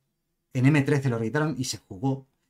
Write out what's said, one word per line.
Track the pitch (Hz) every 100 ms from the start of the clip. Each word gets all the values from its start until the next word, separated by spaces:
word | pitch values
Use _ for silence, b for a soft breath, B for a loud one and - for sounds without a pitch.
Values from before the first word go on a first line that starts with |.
| _ _ _ _ _
en | 131 131
M | 151
trece | 135 147 135
lo | 117
reeditaron | 113 147 151 143
y |
se | 131 -
jugó, | _ 92 135 135 - _